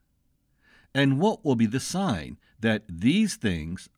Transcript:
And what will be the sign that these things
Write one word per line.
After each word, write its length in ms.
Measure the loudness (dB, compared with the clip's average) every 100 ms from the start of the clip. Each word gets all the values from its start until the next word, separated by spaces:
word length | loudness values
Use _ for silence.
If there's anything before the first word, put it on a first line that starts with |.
| _ _ _ _ _ _ _ _ _
And 260 | 0 2 4
what 240 | 0 0
will 140 | 0 2
be 80 | 2
the 160 | 0
sign 580 | -4 -4 -2 -2 -6 -14 _ -4
that 240 | -2 -2 -4
these 480 | -2 2 4 2 0
things 540 | -2 -2 -4 -10 -14